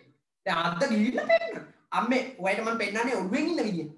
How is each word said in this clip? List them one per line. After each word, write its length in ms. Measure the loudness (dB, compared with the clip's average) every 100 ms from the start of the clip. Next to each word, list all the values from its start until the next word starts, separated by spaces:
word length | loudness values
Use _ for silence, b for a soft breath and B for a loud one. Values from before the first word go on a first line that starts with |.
| -20 _ _ _ -4
දැන් 200 | -2 0
අත 240 | 0 2
ගිහිල්ලා 380 | 2 2 2 4
පෙන්නන. 400 | 2 2 -8 -12 -20 -4
අම්මේ 320 | 0 2 0 -2 -2
ඔයයට 300 | -2 0 0
මම 120 | -2
පෙන්නන්නේ 380 | -2 -2 0 -2
ඔළුවෙන් 320 | 0 0 0
ඉන්න 160 | 0
විදිය. 240 | 0 -2 -6